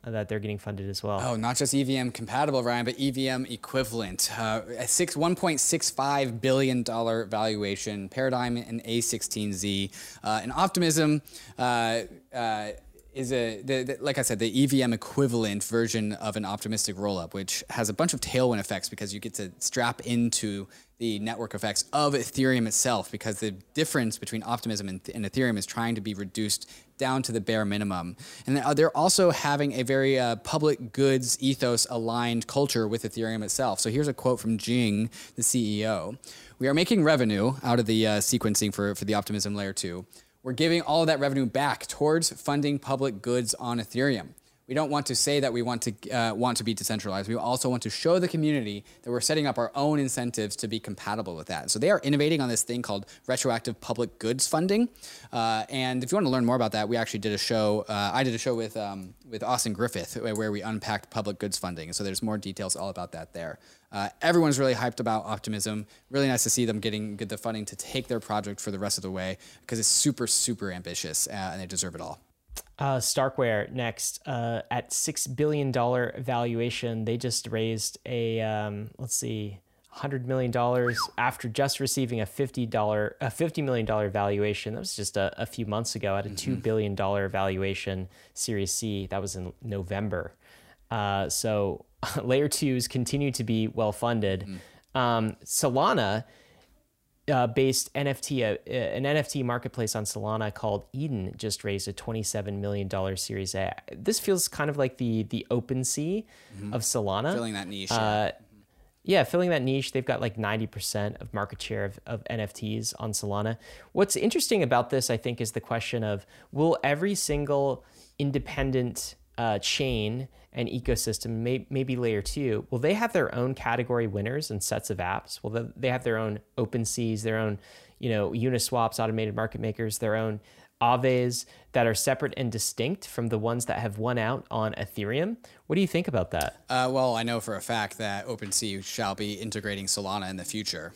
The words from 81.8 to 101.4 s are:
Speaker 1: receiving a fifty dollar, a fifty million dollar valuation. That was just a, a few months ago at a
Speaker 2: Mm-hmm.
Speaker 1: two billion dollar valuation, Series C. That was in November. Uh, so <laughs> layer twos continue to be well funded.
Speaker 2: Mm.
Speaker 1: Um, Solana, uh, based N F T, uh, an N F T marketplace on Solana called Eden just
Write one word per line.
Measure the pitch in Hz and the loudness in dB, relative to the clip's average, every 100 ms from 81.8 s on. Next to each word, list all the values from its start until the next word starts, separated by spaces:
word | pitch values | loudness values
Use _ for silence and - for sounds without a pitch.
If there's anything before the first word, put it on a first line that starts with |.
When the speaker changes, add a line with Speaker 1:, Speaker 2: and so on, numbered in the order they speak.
Speaker 1:
receiving | 135 - 127 117 | 0 0 0 0
a | 107 | -4
fifty | - 135 - 117 | -2 -2 0 0
dollar, | 117 107 107 107 - | 2 2 2 0 0
a | 127 | -4
fifty | - 165 160 | 0 -2 0
million | 143 123 110 | 0 0 2
dollar | 107 104 | 2 2
valuation. | 101 101 101 104 101 - | 2 2 2 2 0 -4
That | 110 | -6
was | 95 - | -6 -4
just | 101 101 | -4 0
a, | 98 - | 0 0
a | 110 | -8
few | - 107 | -4 -2
months | 104 117 | -2 -2
ago | 113 98 98 | -2 -2 -2
at | |
a | 101 | -2
Speaker 2:
Mm-hmm. | 101 | -6
Speaker 1:
two | - 123 | -4 -2
billion | 117 110 104 | 2 2 0
dollar | 98 98 101 98 | 0 0 0 0
valuation, | 95 98 95 98 95 - 95 92 - - | 0 0 0 -2 -2 -4 -4 -6 -12 -20
Series | - - 107 98 | -8 -2 -2 0
C. | - 113 101 92 | -2 -2 -4 -4
That | 98 | -4
was | 98 92 | -4 -6
in | 90 - | -8 -10
November. | 120 101 90 98 104 92 78 _ _ - - - _ | -6 -6 -4 -4 -2 -4 -6 _ _ -20 -20 -20 _
Uh, | 113 104 98 95 | -2 2 2 0
so | - 113 104 98 82 - _ | 0 0 2 0 -2 -10 _
<laughs> | - - | -6 -4
layer | 120 131 147 | 2 4 4
twos | - 147 127 120 | 2 2 0 0
continue | 127 120 139 143 | -2 0 0 0
to | 123 | -2
be | 113 113 110 | 0 2 2
well | - 107 | 2 0
funded. | 104 120 117 104 95 98 92 - - _ | 0 0 2 2 0 -4 -10 -14 -20 _
Speaker 2:
Mm. | 135 | 2
Speaker 1:
Um, | 123 117 110 - | 4 4 2 -4
Solana, | - - 147 127 175 220 113 107 - - - _ _ _ _ _ _ _ - | -4 0 2 4 4 4 2 0 -4 -18 -20 _ _ _ _ _ _ _ 0
uh, | 135 123 | 2 4
based | 113 135 127 - | 4 4 2 -2
N | - 139 | -2 -2
F | 135 | -2
T, | - 135 | -2 0
uh, | 110 101 - | 2 0 -2
an | 127 110 107 139 | -2 -2 0 2
N | 151 | 2
F | 143 | 0
T | 147 | -2
marketplace | 123 120 120 - 110 | 0 0 -4 -4 -2
on | 113 | -2
Solana | 104 104 107 110 107 | -4 -4 -2 -2 -2
called | - 113 101 - | -2 -2 -2 -4
Eden | 131 151 120 92 | -6 -4 -2 -4
just | - | -6